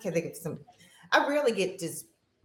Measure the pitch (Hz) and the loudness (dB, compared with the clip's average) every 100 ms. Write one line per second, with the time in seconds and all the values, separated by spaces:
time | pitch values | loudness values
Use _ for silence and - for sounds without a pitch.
0 | 196 165 - - 165 - - - - - | -2 -2 -2 -4 -8 -8 -12 -20 -20 -20
1 | - 294 294 294 277 202 180 - 165 - | 2 2 4 2 2 2 0 -2 -8 -8
2 | - _ _ _ | -14 _ _ _